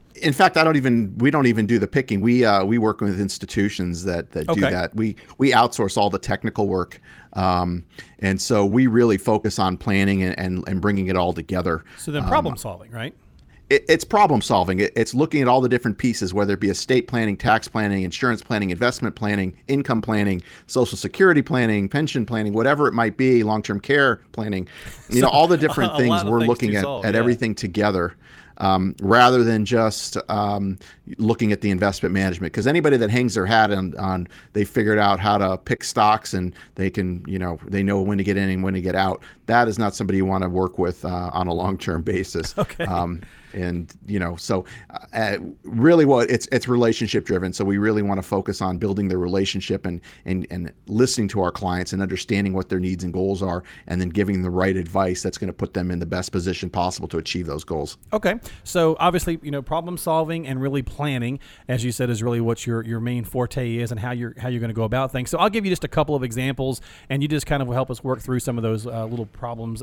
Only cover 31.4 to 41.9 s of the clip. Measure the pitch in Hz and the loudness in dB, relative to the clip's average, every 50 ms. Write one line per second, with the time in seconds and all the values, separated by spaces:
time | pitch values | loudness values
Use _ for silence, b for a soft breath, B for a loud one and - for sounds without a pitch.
31.4 | 113 104 104 - - 101 95 90 104 101 95 - - 90 92 98 98 92 87 87 | 2 0 0 0 0 0 0 2 2 0 0 0 -2 0 0 0 0 0 -2 -4
32.4 | 92 80 - 110 104 135 151 170 156 151 139 120 117 101 113 123 127 117 98 110 | -6 -6 -4 0 0 2 2 4 4 4 4 4 2 2 2 0 0 0 0 0
33.4 | 92 98 117 110 110 101 101 95 95 87 71 - 95 95 92 90 85 B B B | 0 4 4 4 4 4 2 0 -2 -4 -6 -4 -4 -2 -2 -4 -4 B B B
34.4 | B B - 104 101 - - 127 107 104 107 107 104 101 98 92 98 104 104 101 | B B -2 -2 -2 0 0 0 2 2 4 4 4 4 2 2 2 2 2 4
35.4 | 98 92 92 95 - - 123 - - - - 117 107 107 110 110 - - - 92 | 2 0 0 -2 -4 -6 -6 -4 -4 -4 2 4 4 4 4 2 0 -6 -6 -4
36.4 | 90 90 B B B B B - 95 95 - 104 92 90 90 87 - - 95 92 | -4 -6 B B B B B -4 -4 -2 -2 -2 -4 -4 -4 -6 -8 -6 -6 -4
37.4 | 92 87 82 76 - - 98 98 98 98 101 98 95 101 104 98 95 101 98 98 | -4 -4 -4 -6 -8 -4 -2 0 2 2 2 2 2 0 0 0 0 0 0 0
38.4 | 98 95 92 92 95 98 95 92 87 92 90 92 95 95 - - B B B B | 0 0 0 0 0 -2 -2 -2 -2 -2 0 0 0 0 -2 -4 B B B B
39.4 | _ - 113 120 120 113 98 117 110 101 - - 107 92 98 95 95 95 95 95 | _ 2 4 4 4 2 0 0 -2 -2 -2 -4 -4 -2 0 0 0 0 0 -2
40.4 | 92 90 87 92 92 92 - - 90 87 87 - - 90 90 90 90 87 - 90 | -2 -2 0 0 0 0 0 -2 -2 -2 -2 -4 -8 -6 -6 -6 -6 -4 -4 -4
41.4 | 92 87 82 85 92 95 95 95 - 101 | -2 -2 -2 -2 -2 -4 -4 -4 -4 -4